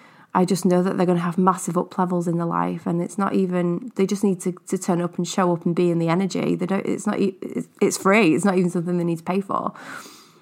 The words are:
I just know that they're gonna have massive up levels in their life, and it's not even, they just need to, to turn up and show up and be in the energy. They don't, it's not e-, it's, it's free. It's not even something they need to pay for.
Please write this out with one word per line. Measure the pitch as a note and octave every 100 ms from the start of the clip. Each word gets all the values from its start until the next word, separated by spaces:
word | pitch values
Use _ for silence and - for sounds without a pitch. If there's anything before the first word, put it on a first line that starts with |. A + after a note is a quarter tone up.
| - - -
I | F#3
just | F3+ F#3 F#3+
know | F3+
that | F#3 F#3+
they're | F3+
gonna | F3
have | F3 E3+
massive | F#3 F#3 - E3+
up | - -
levels | F3+ F3 E3+
in | E3+
their | E3+
life, | E3+ F3 F3 F#3
and | E3+
it's | F3 -
not | G3
even, | G3 F#3+ F3+ F3 F3 A#3+
they | -
just | G3 G3+
need | G3+ F3+
to, | F#3 F3+ -
to | F#3
turn | - F3
up | F3 -
and | F3
show | - F3+
up | E3+
and | F3
be | E3+ F3
in | E3+
the | E3
energy. | E3+ F#3+ - D#3+
They | E3+ F3+
don't, | G3
it's | - - G#3+
not | G#3
e-, | G3 -
it's, | - - - _
it's | G3 -
free. | G3 G#3 F3+
It's | D3+
not | G3+ F#3
even | F3+
something | F3+ E3+ F3
they |
need | E3+ E3
to |
pay | E3 F#3+
for. | F#3+ - - - - - - - - _